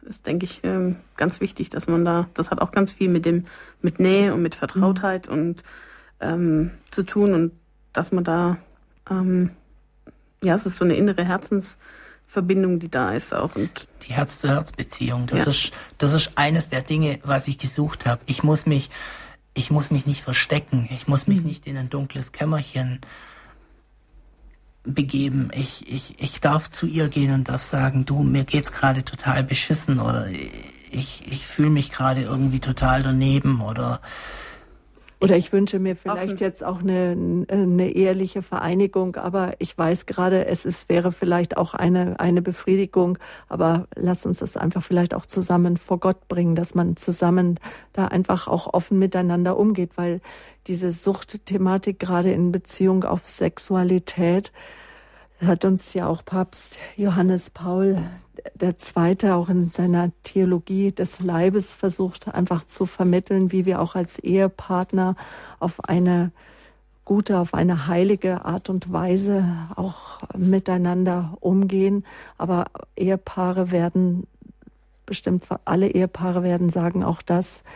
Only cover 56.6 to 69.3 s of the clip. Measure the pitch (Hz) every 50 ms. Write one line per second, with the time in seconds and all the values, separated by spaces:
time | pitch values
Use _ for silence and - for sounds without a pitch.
56.6 | - - - - - - - - 202 202 170 190 180 185 185 175 - - - -
57.6 | 170 180 180 185 196 196 190 175 165 175 - - - _ _ - - - - -
58.6 | 175 180 175 - - - - 170 170 175 190 - 226 196 180 175 170 180 185 180
59.6 | 175 170 - - 180 180 175 175 175 170 - _ - - - 196 185 185 175 170
60.6 | - - 190 190 196 196 - - 180 - - - 185 180 170 165 175 190 196 208
61.6 | 185 - - - 196 190 180 - 185 180 - - - 214 - 180 185 - 180 165
62.6 | - - - - 190 180 - - 180 180 180 185 - - 196 190 190 180 190 185
63.6 | 175 190 180 - 165 165 - 185 175 - - - - - 180 190 196 190 - -
64.6 | - - 185 180 180 - - 190 185 185 185 - - - - - - - - -
65.6 | - 180 - - - - 160 180 180 180 180 175 175 175 - - - - - -
66.6 | - - _ _ _ _ _ _ _ - 202 214 202 - 196 180 175 - - 160
67.6 | 170 180 175 156 135 165 170 175 185 202 208 190 - 185 180 - - - 170 185
68.6 | - - 190 180 175 175 180 160 180 180 185 196 196 202